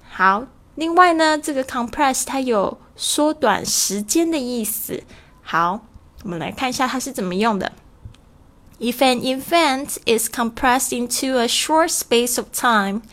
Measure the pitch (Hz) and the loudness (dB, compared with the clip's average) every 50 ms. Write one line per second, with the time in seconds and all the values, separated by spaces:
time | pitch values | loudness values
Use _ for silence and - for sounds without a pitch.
0 | - - - - 185 190 196 214 269 - - - - - - 285 320 330 330 349 | -20 -16 -2 2 4 4 4 2 -2 -8 -16 -20 -20 -18 -8 -4 -2 2 4 6
1 | 359 349 330 320 320 311 311 302 302 330 285 262 262 - - 247 233 226 - - | 6 6 6 4 4 4 2 0 -2 -4 -4 -4 -4 -4 -4 -4 -4 -4 0 0
2 | 294 269 254 - - - - 269 262 254 226 202 185 - - - - - _ - | 2 2 2 0 -4 -4 -4 -2 0 2 2 2 2 0 -2 -8 -16 -20 _ -8
3 | - - - 302 294 302 311 311 262 220 190 - - - - - - - 190 208 | -4 -2 0 2 2 2 2 2 2 2 2 2 0 -2 -2 0 0 -2 -2 -4
4 | 208 208 - 330 339 330 330 294 247 240 247 240 214 - - - - - - - | -4 0 0 0 2 2 0 -2 -2 -2 -4 -4 -4 -4 -6 -6 -8 -8 -10 -10
5 | - - - - - - _ - _ - - 165 170 175 190 226 - - _ - | -12 -16 -20 -20 -20 -20 _ -20 _ -4 -2 0 0 0 -2 -4 -8 -16 _ -20
6 | - - _ - - 180 175 160 147 - - - 262 254 254 - 262 247 262 254 | -20 -20 _ -14 -10 -10 -8 -6 -6 -8 -6 -4 -4 -4 -2 -2 -2 -2 -2 -4
7 | - 269 247 - 196 180 175 190 220 233 208 190 - - - - - - - - | -6 -6 -6 -6 -4 -4 -2 0 0 0 0 0 -2 -6 -8 -12 -20 -20 -20 -20
8 | - - - - - - - - - - _ - - - - - 220 240 240 - | -20 -20 -20 -20 -20 -20 -20 -20 -20 -20 _ -20 -20 -20 -12 -6 -4 -4 0 2
9 | 277 254 247 233 - 262 262 262 269 285 339 339 320 285 262 262 285 - - - | 2 2 2 2 0 -2 -4 -4 -4 0 2 2 4 2 2 -2 -4 -8 -10 -6
10 | - - 226 233 - - - 262 233 226 233 - - 254 247 262 - - 254 240 | -2 0 0 0 0 -4 -2 -2 -4 -4 -2 0 2 2 2 2 0 -2 -4 -4
11 | 247 240 - - 277 262 262 247 233 240 - - - - 311 320 330 330 - - | -4 -4 -4 -4 -2 0 2 2 2 2 0 -2 0 2 2 2 2 2 0 -4
12 | - - 240 233 240 247 - 254 226 - - - - 247 226 208 196 196 196 226 | 0 2 2 2 2 2 -2 -4 -4 -6 -6 -2 0 2 2 2 2 0 -4 -6
13 | - - | -8 -12